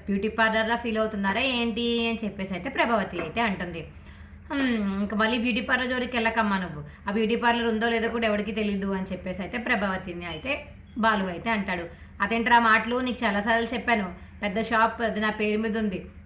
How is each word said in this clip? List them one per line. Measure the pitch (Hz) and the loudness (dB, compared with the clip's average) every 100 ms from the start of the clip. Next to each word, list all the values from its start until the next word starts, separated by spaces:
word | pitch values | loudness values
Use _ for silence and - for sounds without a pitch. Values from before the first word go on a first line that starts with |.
బ్యూటీ | - 196 214 | -2 0 0
పార్లర్‌లా | 220 220 220 220 233 | 2 2 4 0 0
ఫీల్ | 240 214 | 0 0
అవుతున్నారా | 220 208 196 214 269 | 0 0 0 2 0
ఏంటి?" | 240 233 208 233 233 | 0 0 0 0 2
అని | 233 226 | 0 0
చెప్పేసి | 208 - 190 | -4 -4 -6
అయితే | 180 269 | -4 -4
ప్రభావతి | 349 254 220 196 - | 0 2 2 0 -4
అయితే | 160 226 | -4 0
అంటుంది. | 226 175 175 165 147 - - - - - - | 0 -2 -6 -8 -10 -16 -18 -18 -18 -16 -6
"హ్మ్, | 277 262 226 196 196 | -2 0 2 0 0
ఇంకా | 202 208 | -2 2
మళ్ళీ | 226 247 | 2 2
బ్యూటీ | 247 240 | 2 0
పార్లర్ | - 254 247 | 0 0 0
జోలికి | 247 247 | -2 -2
వెళ్ళకమ్మా | 240 226 226 208 190 | 0 2 2 2 0
నువ్వు, | 175 147 - - | -2 -8 -12 -8
ఆ | 202 | -2
బ్యూటీ | 208 214 233 | 0 2 4
పార్లర్ | 233 233 233 | 2 2 2
ఉందో | 214 233 | 2 2
లేదో | 226 226 | 2 0
కూడా | 233 220 | 0 0
ఎవరికీ | 208 208 | 0 -2
తెలీదు" | 214 208 196 196 | -2 0 0 0
అని | 190 185 | -2 -4
చెప్పేసి | 180 185 180 | -6 -6 -6
అయితే | 175 240 | -6 -4
ప్రభావతిని | 247 226 196 185 180 175 170 | 0 0 2 -2 -4 -8 -8
అయితే | 156 254 294 - - - 247 | -8 -6 -6 -8 -18 -10 0
బాలు | 220 208 185 | 2 2 0
అయితే | 170 233 | -2 -2
అంటాడు. | 214 190 175 170 - - - | -2 -2 -4 -6 -12 -14 -4
"అదేంట్రా | 196 233 233 240 | 0 2 6 8
మాటలు, | 226 220 226 247 | 8 6 4 0
నీకు | 247 - | 0 0
చాలాసార్లు | 226 202 220 226 226 | 0 2 2 2 2
చెప్పాను, | 240 - 220 185 - - - | -2 2 2 0 -8 -16 -6
పెద్ద | 208 202 | -4 -2
షాప్ | 220 226 226 233 | 0 4 2 2
అది | 226 196 | -2 0
నా | 214 | -2
పేరు | 214 214 214 | 0 0 0
మీద | 226 220 | 0 0
ఉంది, | 214 185 - - | 0 -2 -8 -16